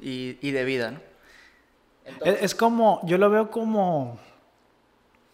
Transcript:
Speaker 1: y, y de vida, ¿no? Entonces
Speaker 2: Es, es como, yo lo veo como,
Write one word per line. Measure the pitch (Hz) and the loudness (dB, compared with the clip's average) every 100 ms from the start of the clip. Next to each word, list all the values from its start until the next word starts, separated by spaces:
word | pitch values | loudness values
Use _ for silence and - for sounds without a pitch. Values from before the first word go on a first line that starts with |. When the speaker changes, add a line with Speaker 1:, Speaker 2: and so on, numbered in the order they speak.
Speaker 1:
y, | 139 127 127 123 | -10 -8 -8 -8
y | 143 | -4
de | 139 | -2
vida, | 131 131 113 | -2 -2 -4
¿no? | 139 - _ _ - - _ _ _ _ _ - | -8 -18 _ _ -20 -20 _ _ _ _ _ -20
Entonces | - 160 202 | -4 0 0
Speaker 2:
Es, | |
es | 196 | 0
como, | - 226 233 220 180 | 0 0 4 4 2
yo | 170 180 | 2 4
lo | 202 | 4
veo | 214 220 | 4 0
como, | 226 226 220 185 160 127 117 - - _ _ _ _ _ _ _ _ _ | -4 -2 0 0 0 -4 -10 -20 -20 _ _ _ _ _ _ _ _ _